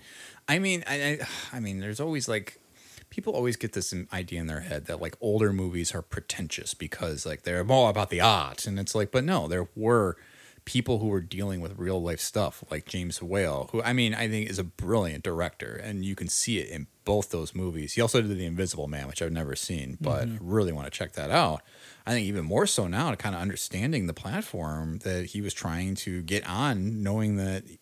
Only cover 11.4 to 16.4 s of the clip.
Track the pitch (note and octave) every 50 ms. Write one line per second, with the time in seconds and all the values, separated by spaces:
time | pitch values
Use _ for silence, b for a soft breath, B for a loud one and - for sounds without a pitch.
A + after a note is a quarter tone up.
11.4 | G2+ G2 F#2+ F2+ E2 D#2+ G2 - F2 F#2 F#2+ F2+ E2+ E2+ E2+ - - - - A2
12.4 | G2 D2+ - - - - D#2 D#2 - - - F#2+ F2 F2 E2 - F2+ E2+ F#2+ G2+
13.4 | F#2+ D#2+ C#2+ C2+ C2+ - - A2+ A#2 A#2+ B2 B2+ A#2+ A2 A2 A2 A#2 A2 A2 G#2+
14.4 | G#2+ G#2 F#2+ G2 F2+ E2+ - - - F2+ A2 A2+ F#2+ E2 D2+ C#2+ - F#2+ E2+ E2
15.4 | F2 E2 - - - A1+ A1 - G2+ A2 G#2 G2 F#2 G2 G2 - F#2 - - -